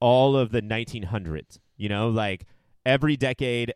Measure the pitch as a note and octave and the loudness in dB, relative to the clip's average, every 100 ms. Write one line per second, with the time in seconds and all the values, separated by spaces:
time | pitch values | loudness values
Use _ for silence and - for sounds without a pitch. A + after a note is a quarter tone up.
0 | A#2+ B2+ C3+ C3+ A#2 A#2 G#2+ A2+ A#2 A#2 | 4 6 6 4 0 -2 -2 -4 -4 -8
1 | F#2 A2 E2+ D2+ - - _ - G#2 G#2 | -6 -6 -6 -8 -10 -20 _ -10 -6 -2
2 | A#2 A2 G#2 F#2 - _ _ _ B2+ C3+ | 0 0 -2 -6 -10 _ _ _ 0 2
3 | D3+ C#3+ C3 B2 C3 A#2+ A#2 | 2 0 -2 -2 -2 -2 -4